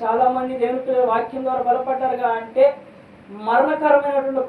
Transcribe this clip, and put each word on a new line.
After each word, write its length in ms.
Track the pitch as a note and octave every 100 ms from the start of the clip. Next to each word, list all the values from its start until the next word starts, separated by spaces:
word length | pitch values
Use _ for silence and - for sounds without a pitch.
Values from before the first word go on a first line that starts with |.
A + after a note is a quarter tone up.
చాలా 220 | A3 A#3 B3+ B3+
మంది 160 | B3+ B3+
దేవుని 180 | A#3+ B3+ B3+
పిల్లలు 200 | B3+ A#3+
వాక్యం 300 | A3+ A3+ C4 C4
ద్వారా 160 | B3+ A#3+
బలపడ్డారుగా 600 | B3+ C4 C4 B3+ A#3+ A#3+ A3+
అంటే 260 | A3+ B3+ C#4 C#4 - - - - - G#3 G#3+
మరణకరమైనటువంటి 960 | A#3+ D4 D4+ D4+ C#4+ C#4+ C#4 C4+ C4+